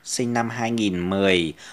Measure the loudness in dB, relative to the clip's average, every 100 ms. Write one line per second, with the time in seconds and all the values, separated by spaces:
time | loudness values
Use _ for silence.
0 | -10 -4 -2 -2 -2 -4 -4 0 0 0
1 | 0 2 4 4 2 -6 -18